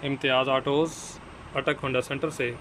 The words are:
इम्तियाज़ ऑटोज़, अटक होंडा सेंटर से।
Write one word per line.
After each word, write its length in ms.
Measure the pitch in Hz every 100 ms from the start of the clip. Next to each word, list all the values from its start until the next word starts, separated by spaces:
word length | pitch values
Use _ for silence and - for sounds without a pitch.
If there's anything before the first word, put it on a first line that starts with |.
इम्तियाज़ 460 | 143 135 139 131 131
ऑटोज़, 420 | 135 131 143 165 156 - - - - - 143
अटक 220 | 135 147
होंडा 220 | 135 127
सेंटर 280 | 127 139 160
से। 220 | 151 123 117